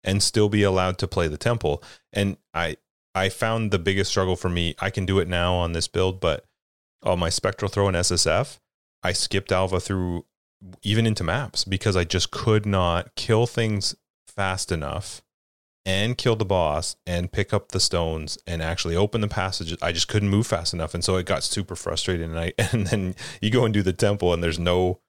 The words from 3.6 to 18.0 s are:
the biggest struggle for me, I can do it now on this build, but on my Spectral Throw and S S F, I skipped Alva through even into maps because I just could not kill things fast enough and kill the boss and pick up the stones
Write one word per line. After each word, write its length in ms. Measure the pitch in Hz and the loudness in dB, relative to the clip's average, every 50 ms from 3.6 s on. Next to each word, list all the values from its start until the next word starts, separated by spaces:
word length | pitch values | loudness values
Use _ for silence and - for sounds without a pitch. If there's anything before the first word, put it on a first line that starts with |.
| 113 104 | 0 0
the 80 | 104 92 | 0 0
biggest 320 | 80 98 95 98 92 - | 0 0 0 0 0 0
struggle 260 | - 98 95 92 90 | 0 0 2 0 0
for 120 | - - 90 | 0 -2 -2
me, 260 | 87 87 85 85 - - | 0 0 0 0 -2 -2
I 120 | 95 98 | -4 -4
can 160 | - 104 95 | -2 -2 -2
do 120 | 90 95 95 | 2 2 2
it 100 | 85 87 | 2 2
now 260 | 90 87 87 90 90 | 0 0 2 2 2
on 180 | 90 87 85 | 2 0 0
this 160 | 85 82 - - | -2 -4 -4 -2
build, 320 | - 90 92 95 92 92 | 0 0 0 0 0 0
but 240 | - 85 73 - _ _ _ _ _ _ _ _ _ _ _ _ | 0 0 0 -2 _ _ _ _ _ _ _ _ _ _ _ _
on 160 | - - 90 87 | -2 0 0 2
my 120 | 85 82 | 0 0
Spectral 380 | - - - 101 - - 104 98 | -2 0 -2 -2 -2 -2 -6 -2
Throw 200 | - 101 101 98 | 0 2 2 2
and 80 | 92 | 2
S 140 | 87 90 - | 2 0 0
S 140 | 90 82 - | 0 2 2
F, 340 | 80 80 98 135 - - _ _ _ _ _ _ _ _ _ | 2 2 2 0 -2 -8 _ _ _ _ _ _ _ _ _
I 100 | - 90 | -2 -2
skipped 380 | 101 - - - - 95 - - | 0 0 -2 0 -2 -2 0 2
Alva 280 | 95 92 95 90 95 90 | 2 2 2 2 0 -2
through 440 | - - 98 92 90 90 87 85 - _ _ _ _ _ _ _ 98 92 92 _ | -2 -2 -2 -2 -2 -2 -4 -6 -8 _ _ _ _ _ _ _ -20 -20 -20 _
even 240 | - 101 107 113 113 | -2 0 2 2 2
into 160 | 113 107 - | 2 0 0
maps 420 | 87 80 90 131 135 - - - - | -2 -2 -2 -2 -4 -4 -4 -6 -2
because 320 | 95 95 95 - 107 92 | -2 -4 0 0 2 2
I 80 | 92 87 | 2 0
just 260 | 82 - 90 - - | 2 0 0 0 -2
could 360 | - - - 113 107 107 101 | -4 -2 2 2 2 4 2
not 480 | 104 98 95 90 87 85 90 90 - _ | 2 2 2 2 2 0 0 -2 -4 _
kill 320 | - - - 110 110 120 | -8 0 2 4 4 2
things 480 | - - 110 113 110 107 98 95 - - _ _ _ _ _ _ | 2 0 -2 0 0 0 -2 -2 -4 -6 _ _ _ _ _ _
fast 460 | - - - 98 95 92 92 - - | -14 -6 -4 -2 -2 -2 -4 -2 -4
enough 500 | 90 80 73 71 76 - - - - - _ _ _ _ _ _ _ _ _ _ _ _ _ | -4 -4 -2 -4 -6 -6 -8 -10 -16 -18 _ _ _ _ _ _ _ _ _ _ _ _ _
and 340 | 95 95 98 104 117 123 - | -2 0 0 0 0 -2 0
kill 160 | - 123 113 | 0 0 2
the 100 | 107 107 | 2 0
boss 520 | 92 98 90 85 76 73 80 80 - - _ _ | 0 2 2 2 2 0 -2 -4 -6 -10 _ _
and 240 | 90 87 87 90 87 | -4 -2 -2 -2 -2
pick 220 | - 107 95 - | -2 -4 -2 0
up 180 | - 101 - _ | -2 -2 -2 _
the 80 | - 95 | -2 0
stones 600 | - - - 85 | 0 2 2 0